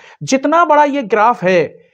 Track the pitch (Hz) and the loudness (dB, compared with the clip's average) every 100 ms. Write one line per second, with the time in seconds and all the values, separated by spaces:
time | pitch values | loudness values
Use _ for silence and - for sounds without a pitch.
0 | - - 143 262 294 330 330 294 294 277 | -20 -16 -4 -4 0 0 2 2 2 -2
1 | 208 214 220 233 175 180 143 - _ | -2 0 0 0 0 0 -2 -8 _